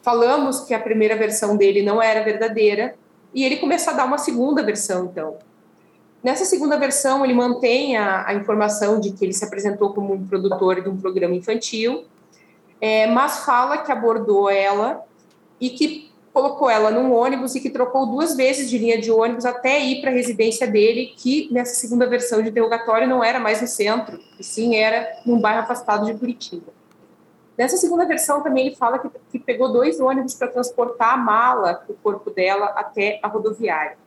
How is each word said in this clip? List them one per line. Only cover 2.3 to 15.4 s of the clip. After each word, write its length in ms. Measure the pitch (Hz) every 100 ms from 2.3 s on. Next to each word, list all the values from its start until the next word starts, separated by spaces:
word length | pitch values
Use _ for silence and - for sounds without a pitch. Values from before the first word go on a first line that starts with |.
| 214 220 220 214 202 240 - _ _ _
e 100 | 262
ele 120 | 262 294
começou 360 | 302 339 330
a 40 | 302
dar 80 |
uma 120 | 262 285
segunda 460 | - 240 254 285
versão, 440 | - 208 - 185 180
então. 320 | 180 156 - - _ _ _ _ _ _ _
Nessa 220 | 247 254
segunda 340 | 370 320 285 294
versão, 460 | 269 - 269 269
ele 100 | 269
mantém 600 | 247 240 240 247 247 285 233
a, 320 | 208 190 -
a 60 |
informação 680 | 202 208 214 208 208 208 220
de 100 | 196
que 140 | 190
ele 80 | 190
se 120 | 185
apresentou 480 | 208 196 208 202 202
como 220 | 208 202
um 120 | 190 185
produtor 540 | 190 190 190 185 185
de 80 | 190
um 80 | 190
programa 380 | 190 185 175
infantil, 720 | 180 180 233 - 226 226 302 - _ _ _ _ _ _ _
é, 280 | 220 220 220
mas 320 | 240 285 285
fala 380 | - 247 262 294
que 120 | 294
abordou 580 | 247 226 226 202 202 202
ela 560 | 196 196 202 226 277 - _ _ _